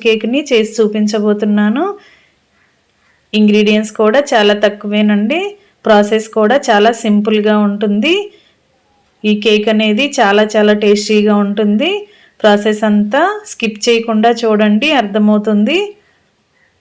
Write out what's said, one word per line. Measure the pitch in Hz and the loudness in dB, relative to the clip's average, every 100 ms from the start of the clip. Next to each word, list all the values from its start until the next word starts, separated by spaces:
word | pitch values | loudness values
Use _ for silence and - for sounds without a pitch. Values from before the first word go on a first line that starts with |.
కేక్ని | 226 220 220 269 | -2 -2 -2 -4
చేసి | 294 233 214 233 | 0 -2 0 -2
చూపించబోతున్నాను. | 214 214 214 220 208 208 214 208 208 254 381 403 - _ _ _ _ _ _ _ _ _ _ _ _ | -2 0 -2 0 -2 -2 0 0 0 -2 -4 -6 -16 _ _ _ _ _ _ _ _ _ _ _ _
ఇంగ్రీడియంట్స్ | 214 214 208 214 214 214 - | 0 4 4 2 0 -2 -2
కూడా | 214 262 285 | 0 2 2
చాలా | 240 208 208 | 2 2 2
తక్కువేనండి. | 208 202 208 208 208 208 214 320 403 403 _ _ 220 | 0 -2 -4 -2 0 0 0 -2 -6 -10 _ _ 0
ప్రాసెస్ | 208 208 220 220 | 2 2 -2 -2
కూడా | 226 214 277 | -2 0 0
చాలా | 262 208 220 240 | 2 2 2 0
సింపుల్గా | 220 208 214 214 214 214 | 0 0 0 0 0 0
ఉంటుంది. | 208 202 214 208 277 392 403 - _ _ _ _ _ _ _ _ | 0 -2 -2 0 0 -2 -4 -14 _ _ _ _ _ _ _ _
ఈ | 214 214 | -2 0
కేక్ | 214 214 214 | 0 0 0
అనేది | 214 214 214 285 | 0 0 0 -2
చాలా | 269 202 208 214 | 0 2 2 0
చాలా | 214 208 208 | 0 2 2
టేస్టీగా | 208 208 208 214 208 208 | 2 0 0 0 2 0
ఉంటుంది. | 202 208 208 208 320 403 415 _ _ _ | 0 -2 0 0 -2 -4 -8 _ _ _
ప్రాసెస్ | 214 208 214 214 | 0 2 0 -2
అంతా | 220 208 208 269 359 415 - | 0 0 0 0 -2 -4 -12
స్కిప్ | - 226 208 | -8 -8 -4
చేయకుండా | 240 233 233 214 233 | 0 0 0 0 2
చూడండి, | 226 220 214 214 214 294 | 2 0 2 2 2 0
అర్థమవుతుంది. | 285 208 214 214 208 214 208 214 339 403 - _ _ _ _ _ _ _ _ | 0 -2 0 2 2 0 0 0 0 -4 -10 _ _ _ _ _ _ _ _